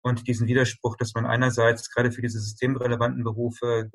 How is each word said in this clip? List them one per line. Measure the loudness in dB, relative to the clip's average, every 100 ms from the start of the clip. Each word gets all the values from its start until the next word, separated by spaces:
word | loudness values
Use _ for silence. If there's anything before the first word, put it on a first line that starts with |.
und | -2 -2 -2
diesen | -2 2
Widerspruch, | 2 2 0 -6 -4
dass | -4 -4
man | -2
einerseits | 2 2 4 4 4 -2
gerade | 0 0
für | 0
diese | -4 -4
systemrelevanten | -8 -2 0 0 0 0 0 0
Berufe | -4 -2 -4 -2 0 0 -2